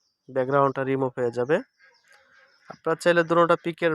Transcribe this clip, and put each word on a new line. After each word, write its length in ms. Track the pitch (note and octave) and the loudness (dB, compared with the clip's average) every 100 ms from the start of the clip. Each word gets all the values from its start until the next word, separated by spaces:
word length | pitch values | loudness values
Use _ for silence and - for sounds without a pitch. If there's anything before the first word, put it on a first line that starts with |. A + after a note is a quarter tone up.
| _ _ - | _ _ -10
ব্যাকগ্রাউন্ডটা 520 | C3 B2+ C#3+ C#3 C3+ C3+ | -6 -2 0 0 0 -4
রিমুভ 220 | C3+ C3 B2+ | -2 -4 -4
হয়ে 140 | B2 A#2 | -4 -4
যাবে। 180 | B2 E3+ C4+ _ _ _ _ _ _ _ _ _ - | -2 -4 -4 _ _ _ _ _ _ _ _ _ -20
আপনারা 220 | - - D#3+ | -10 -6 0
চাইলে 180 | F3 E3+ E3 | 2 2 2
দুটোটা 260 | E3+ E3+ E3+ | 2 4 2
পিকের 300 | E3+ E3 E3+ | -2 -4 -2